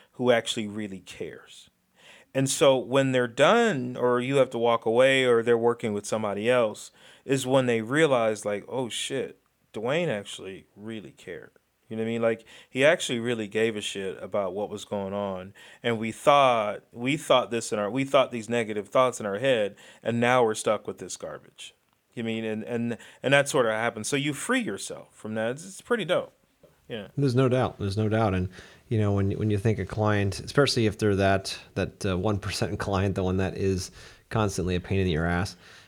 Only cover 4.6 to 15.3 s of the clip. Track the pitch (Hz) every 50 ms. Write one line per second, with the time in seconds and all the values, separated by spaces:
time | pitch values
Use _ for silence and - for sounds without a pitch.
4.6 | 117 117 117 117 - 113 113 123 131 135 135 135 127 123 120 117 113 120 117 117
5.6 | 117 120 117 - - 110 104 101 101 - 117 110 110 101 101 101 107 117 127 123
6.6 | 117 107 104 - - - _ _ - - - _ - - 139 131 120 127 131 135
7.6 | 127 123 117 113 110 113 131 156 160 147 131 120 113 110 110 101 - 104 104 101
8.6 | - - 117 131 127 110 - - - - 139 127 95 - - _ _ _ _ _
9.6 | _ _ - 113 107 127 147 170 175 156 110 104 98 - - - 95 95 95 87
10.6 | - _ _ 101 104 110 113 107 85 67 - - - - 85 - 57 - _ _
11.6 | _ _ _ _ _ - 113 110 110 113 117 117 113 113 113 113 - - - -
12.6 | - _ - 127 135 151 175 180 - - 127 117 113 123 120 110 107 98 107 110
13.6 | 113 117 107 104 98 - - 98 95 95 73 60 90 95 104 104 98 92 87 104
14.6 | 104 82 104 98 - - 107 101 98 95 98 101 101 98